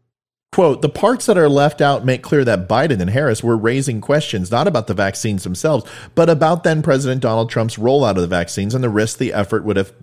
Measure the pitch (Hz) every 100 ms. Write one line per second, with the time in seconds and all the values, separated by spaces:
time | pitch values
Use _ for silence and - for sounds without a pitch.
0 | _ _ _ _ _ - 170 175 151 -
1 | 202 247 - 185 151 143 143 - 143 131
2 | 127 127 - 151 123 98 90 113 165 110
3 | 90 120 147 110 117 113 113 131 135 113
4 | - 147 151 107 90 117 185 131 107 98
5 | 98 - 117 98 92 90 156 139 - -
6 | - - 165 156 160 170 175 156 151 135
7 | 139 131 123 113 113 120 113 110 117 139
8 | 120 92 87 90 87 - 101 127 123 104
9 | 113 - 127 104 98 110 104 98 95 -